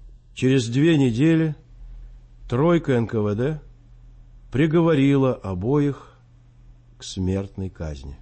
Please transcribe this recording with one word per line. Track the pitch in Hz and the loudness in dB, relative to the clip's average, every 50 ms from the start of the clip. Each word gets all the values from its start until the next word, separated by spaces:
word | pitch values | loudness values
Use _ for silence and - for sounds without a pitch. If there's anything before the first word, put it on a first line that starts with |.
| - - - - - - - | -20 -20 -20 -20 -20 -20 -8
Через | - - 127 131 135 123 | -2 0 2 2 2 0
две | 113 117 135 147 170 165 | 0 0 2 2 4 4
недели | 147 139 127 113 113 143 160 165 160 160 160 151 - - - - - - - - - - - - - - - - - - - | 4 2 2 2 2 2 2 2 2 0 -2 -4 -8 -14 -20 -20 -20 -20 -18 -18 -18 -18 -20 -20 -20 -20 -20 -20 -20 -8 -4
тройка | 120 120 147 170 175 165 156 - 131 | -2 0 2 2 2 2 2 0 0
Н | 120 117 | 0 0
К | 104 - 113 | -2 -2 -2
В | 104 104 104 | -2 -2 -2
Д | 104 123 143 156 151 - - - - - - - - - - - - - - - - - - | -2 -2 -4 -4 -6 -12 -16 -20 -20 -20 -20 -20 -20 -20 -20 -20 -20 -20 -20 -20 -20 -14 -6
приговорила | - 120 151 165 151 175 165 165 165 139 135 139 139 135 135 131 120 | -2 0 2 2 4 4 4 4 4 4 4 4 4 4 2 2 0
обоих | - - 101 95 90 95 117 139 151 147 143 135 - - - - _ _ _ - - _ - _ - - - - - _ - - | -2 -6 -6 -6 -4 -2 0 0 0 0 0 -2 -6 -12 -20 -20 _ _ _ -20 -20 _ -20 _ -20 -20 -20 -20 -20 _ -20 -20
к | - - | -18 -16
смертной | - - 98 92 90 95 95 101 98 - - 95 92 | -12 -8 -4 -2 -2 -2 -2 -4 -6 -10 -10 -10 -10
казни. | 90 - 85 78 76 69 65 67 71 - | -10 -10 -10 -10 -10 -12 -14 -16 -16 -18